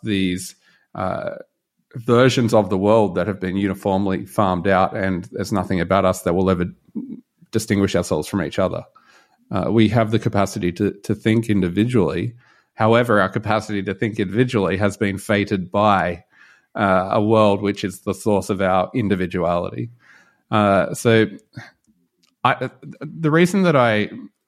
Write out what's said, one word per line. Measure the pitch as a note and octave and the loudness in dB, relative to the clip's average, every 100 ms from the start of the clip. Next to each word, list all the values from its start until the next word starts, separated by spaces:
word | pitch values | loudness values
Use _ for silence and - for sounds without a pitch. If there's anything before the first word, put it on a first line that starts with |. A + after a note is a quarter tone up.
these, | A2 G2+ F#2+ F#2 F#2 - _ _ _ - | -4 0 0 -2 -8 -16 _ _ _ -8
uh, | F#2+ D#2 - - - _ _ _ _ C3 | -6 -6 -8 -10 -16 _ _ _ _ -10
versions | A#2 A#2+ C3 B2+ A2+ | 2 4 6 4 4
of | A2+ F#2 | 4 2
the | F#2+ | 2
world | G2+ A2+ G2+ F2+ | 4 4 4 0
that | F#2 | -4
have | F#2 | -4
been | F#2 G2 | -4 -2
uniformly | G2 F#2 G#2 F#2+ G2+ F#2+ - | -2 -2 -2 0 0 -4 -4
farmed | - G2 F2+ F#2+ | -2 0 0 2
out, | F#2 F#2 - | 2 2 0
and | F#2+ F2+ F2 | -4 -4 -6
there's | - G2 | -8 -4
nothing | G#2 F2+ F#2 | -4 -2 -2
about | E2+ G2 F#2 | 0 2 2
us | F#2 | 0
that | F2+ | -2
will | F2 F#2+ | 0 0
ever | F2 F2 - _ - - - - _ _ | 0 -2 -8 _ -14 -12 -14 -18 _ _
distinguish | A2+ - G2 G2 F#2 | -6 -2 0 2 0
ourselves | - D#2+ D2+ | -2 -4 -4
from | G2+ | -4
each | D2 - | -4 -2
other. | F#2 E2+ - _ _ _ _ _ _ | -2 -2 -10 _ _ _ _ _ _
Uh, | G2+ - | -4 0
we | A2 G#2+ | 2 4
have | A#2 A2 | 2 0
the | A2 | 0
capacity | A#2+ G2+ G2 G#2+ F2+ | 0 0 -2 -2 -6
to, | E2+ G2+ - | -2 -4 -4
to | - G#2 | -6 -2
think | A2+ A2 A2 | 0 0 2
individually. | G2+ F2+ F2 A#2+ B2 E2 F2 A2+ - _ _ _ | 0 0 0 0 2 0 -2 -6 -10 _ _ _
However, | - A2 A#2 A#2+ G#2 | -2 2 4 4 2
our | F#2+ | 2
capacity | G2 G#2 G#2+ G2 G2+ | -2 -2 -2 -2 -6
to | F#2+ | -6
think | F#2+ A#2 A2 | -4 -4 -4
individually | F#2 G#2 B2+ A#2 F#2 F#2 | -4 0 0 0 0 0
has | G#2 F#2+ | -2 -2
been | G2+ F#2+ | -4 -4
fated | - G2+ G2+ G2+ F2 | -2 -2 0 -4 -4
by, | G2+ G#2 G2 E2+ F2 - _ - _ _ - | 0 2 2 0 -6 -14 _ -20 _ _ -4
uh, | G2 F#2 F#2+ | 0 2 2
a | G#2+ | 0
world | G#2+ A2 G#2+ G2+ | 4 4 4 2
which | G2+ G2 | 0 -4
is | G2+ - | -6 -6
the | - | -8
source | F#2+ A2 G2+ F#2 | -4 0 0 0
of | G2 | -2
our | F#2+ F#2 F2+ | 0 0 0
individuality. | C3 G2+ F#2+ F2+ F2+ E2+ F2 F#2 A#2+ A#2 - _ - _ _ _ | -2 -2 0 -2 -2 0 -2 -4 -8 -10 -12 _ -20 _ _ _
Uh, | A2 G#2 G2 E2 | 0 4 2 0
so | E3 A#2+ A2+ G#2+ G2 - - - _ _ _ _ _ _ _ | 0 2 4 2 -2 -18 -20 -20 _ _ _ _ _ _ _
I, | B2 C3 B2+ - - - | -2 -2 -4 -10 -20 -16
the | D3+ D#3+ D#3+ | -16 -4 0
reason | D#3+ F3 G3 | 4 4 2
that | F3+ C#3+ | 2 4
I | A#2+ G#2+ G#2 G#2+ - _ | 4 2 -2 -6 -18 _